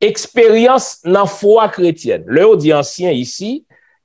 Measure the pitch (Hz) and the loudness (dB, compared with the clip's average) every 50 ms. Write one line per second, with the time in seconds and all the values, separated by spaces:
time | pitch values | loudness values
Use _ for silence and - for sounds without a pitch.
0 | 196 214 214 - - - _ 240 226 226 214 226 233 247 262 254 - - - - | -4 -2 -2 -4 -10 -6 _ 2 4 4 4 4 4 2 2 2 -2 -6 -12 -10
1 | _ 170 185 202 202 - - - 208 202 214 226 220 202 - - 175 170 160 - | _ -2 0 0 0 -2 -4 -2 0 2 4 4 2 0 -2 -2 -2 -2 -2 -4
2 | - 117 101 82 85 87 120 156 190 220 214 175 143 156 151 147 139 - - - | -6 -6 -6 -6 -6 -2 0 2 4 4 2 2 2 0 0 0 -2 -4 -8 -6
3 | 180 180 151 123 123 120 - - 190 214 262 311 - _ _ _ _ _ _ _ | -4 -4 -4 -4 -6 -8 -10 -12 -10 -10 -10 -10 -12 _ _ _ _ _ _ _
4 | _ | _